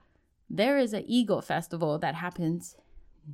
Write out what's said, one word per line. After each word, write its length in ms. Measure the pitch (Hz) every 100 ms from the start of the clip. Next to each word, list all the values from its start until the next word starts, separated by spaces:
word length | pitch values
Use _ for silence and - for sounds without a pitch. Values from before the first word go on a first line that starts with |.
| _ _ _ _ -
there 280 | 160 240 285
is 160 | 247
an 100 | 208 -
Eagle 360 | 247 220 160
Festival 580 | - 151 170 165 160 151
that 160 | 160 160
happens 600 | 180 180 165 170 - - _ - - _ 151